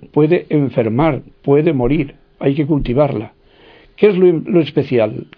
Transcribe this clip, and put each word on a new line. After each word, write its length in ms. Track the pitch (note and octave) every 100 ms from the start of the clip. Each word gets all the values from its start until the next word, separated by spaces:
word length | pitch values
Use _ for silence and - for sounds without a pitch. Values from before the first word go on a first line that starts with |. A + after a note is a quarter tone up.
| -
puede 340 | C#3+ D3+ F3 -
enfermar, 760 | D3+ C3+ B2 A2 A#2 D#3+ B2 - -
puede 320 | - C#3+ E3
morir. 420 | C3+ B2 D#3+ C#3 - _ -
Hay 140 | D3
que 140 | C#3 C#3+
cultivarla. 680 | C#3+ C3+ B2 C#3+ A#2 G#2+ _ _ _ - - _ -
¿Qué 140 | G#3
es 80 | F3+
lo, 140 | F3+
lo 280 | D#3+ - F3+
especial? 640 | C#3+ D3+ C3+ B2 G#2+ C3 -